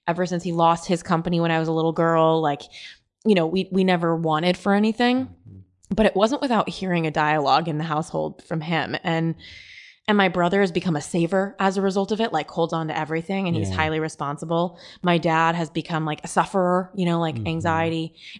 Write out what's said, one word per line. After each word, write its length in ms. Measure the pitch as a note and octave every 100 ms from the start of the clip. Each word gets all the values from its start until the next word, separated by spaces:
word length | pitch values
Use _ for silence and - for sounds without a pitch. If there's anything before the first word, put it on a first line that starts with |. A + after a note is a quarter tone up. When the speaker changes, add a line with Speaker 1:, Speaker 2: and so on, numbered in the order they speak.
| -
Speaker 1:
ever 180 | E3+ F3+
since 160 | F3
he 80 | F3
lost 360 | E3+ E3 E3+ -
his 160 | E3+
company 360 | - E3 E3+ E3+
when 120 | E3+
I 80 | D#3+
was 80 | D#3+
a 40 |
little 200 | D#3+ E3
girl, 480 | D#3+ E3 E3 D#3+ D#3+
like, 200 | D#3 C#3+ - - - - _ _ A3
you 100 | F#3+
know, 100 | D#3+
we, 200 | F#3 -
we 120 | F3+
never 320 | F#3 F3+ E3+ E3
wanted 420 | D#3+ D#3 F3 F3
for 160 | G3+
anything. 520 | G3+ G#3+ A3 B3 B3+ C4
Speaker 2:
Mm-hmm. 340 | - - F#2+ - _ _ -
Speaker 1:
But 100 | G#3+
it 80 | F#3+
wasn't 260 | A3 C#4+
without 260 | C#4 A3 -
hearing 360 | - F#3+ F3 D#3+
a 60 |
dialogue 560 | D#3 D3+ D#3 C#3 C#3 E3
in 100 | D3+
the 40 |
household 600 | E3 D3+ E3 D#3+ D#3 -
from 180 | - D#3+
him. 340 | D#3 D#3+ G2+ D3
And, 300 | F#3 E3 E3 D#3+ - - - - - - -
and 100 | G#3
my 100 | F#3+
brother 320 | F3 F3 G3
has 100 | F#3+
become 240 | E3+ F3+ D3+
a 60 |
saver 540 | - F3 E3 F#3+ G3+ -
as 180 | G3 F#3+
a 40 |
result 300 | G3 F#3+ G3
of 100 | G#3+
it, 100 | A3+
like, 160 | D#3 -
holds 240 | - E3
on 140 | E3 D#3
to 80 | D3
everything, 500 | D3+ D#3+ E3 G3 F#3+
and 80 | E3+
he's 120 | F#2+
Speaker 2:
Yeah. 40 | F#2
Speaker 1:
highly 240 | D#3 D#3
responsible. 800 | D#3 - C#3+ D3 D#3+ E3+ F3+ F3 - -
My 160 | F3+ E3+
dad 380 | E3+ D#3+ E3 E3
has 140 | D#3+
become, 340 | E3 - D#3+ D#3
like, 180 | D3+
a 40 | -
sufferer, 640 | - D#3+ G3 F3+ F3+ F#3 G3
you 100 | F3
know, 140 | E3+
like, 160 | E3 B2+
Speaker 2:
Mm-hmm. 120 | A2
Speaker 1:
anxiety. 640 | E3 E3 D#3+ E3 E3 D#3+ - - -